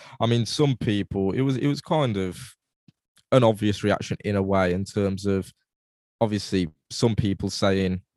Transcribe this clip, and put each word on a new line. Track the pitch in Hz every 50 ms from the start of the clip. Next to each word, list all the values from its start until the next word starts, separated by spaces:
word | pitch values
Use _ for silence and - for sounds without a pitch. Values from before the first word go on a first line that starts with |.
| - - - -
I | 113
mean, | 117 120 120 110
some | - - - 147 143 123
people, | - - 117 104 101 92 - - 98 95 95
it | 92 120
was, | 135 139 131
it | 117 127
was | 143 139 143
kind | - - 170 156 143 120 104
of | 98 95 92 85 - - - - _ _ _ _ _ _ _ _ _ _ _ _ _ _ _
an | 131 131 120
obvious | 110 107 101 107 104 98 - -
reaction | 101 95 - - - - - -
in | 104 101
a | 98 95
way, | 95 98 95 92 90 90
in | 95 98
terms | - - 104 98 98 95 95 98
of, | 101 98 95 90 - - _ _ _ _ _ _ _ _ _ _ _ _ -
obviously, | 117 104 107 98 - - 98 95 90 78 - _ _ -
some | - - 123 117 101
people | - - 98 98 - - 98
saying, | - - 104 98 98 98 95 92 92 92 - _ _